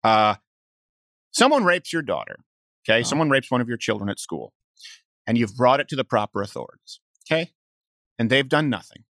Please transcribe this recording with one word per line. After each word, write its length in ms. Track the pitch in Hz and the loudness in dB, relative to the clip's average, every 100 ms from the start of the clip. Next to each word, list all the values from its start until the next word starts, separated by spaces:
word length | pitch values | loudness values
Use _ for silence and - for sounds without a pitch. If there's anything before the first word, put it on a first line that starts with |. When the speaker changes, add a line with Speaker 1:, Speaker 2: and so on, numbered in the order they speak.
Speaker 1:
Uh, 320 | 113 110 107 101 _ _ _ _ _ _ _ _ _ | 4 4 4 0 _ _ _ _ _ _ _ _ _
someone 320 | - 247 294 | 2 4 4
rapes 280 | 190 175 - | 2 0 -2
your 100 | 165 | -6
daughter, 360 | 135 78 - - _ _ _ _ - | -4 -6 -6 -16 _ _ _ _ 0
okay? 120 | 113 | 0
Speaker 2:
Oh. 20 | |
Speaker 1:
Someone 260 | 120 143 156 | 2 0 2
rapes 200 | 135 131 | 0 0
one 100 | 123 | -2
of 80 | 120 | -2
your 80 | 117 | -6
children 320 | - 107 101 | -4 -4 -4
at 100 | - | -6
school, 320 | - 76 57 _ _ _ - - _ _ - | -8 -10 -12 _ _ _ -20 -20 _ _ -2
and 100 | 117 | -2
you've 200 | 113 104 | -2 2
brought 240 | 123 139 | 2 2
it 80 | 143 | 0
to 80 | 139 | -6
the 80 | |
proper 380 | 127 117 104 107 | -2 -2 -2 -6
authorities, 580 | 101 - 60 _ - - _ _ - | -8 -10 -14 _ -20 -20 _ _ -4
okay? 260 | 160 175 _ _ _ _ _ _ _ | -2 -2 _ _ _ _ _ _ _
And 120 | 113 | 0
they've 180 | 131 135 | 0 2
done 220 | 151 151 | 0 0
nothing. 340 | 107 - - _ | -4 -10 -20 _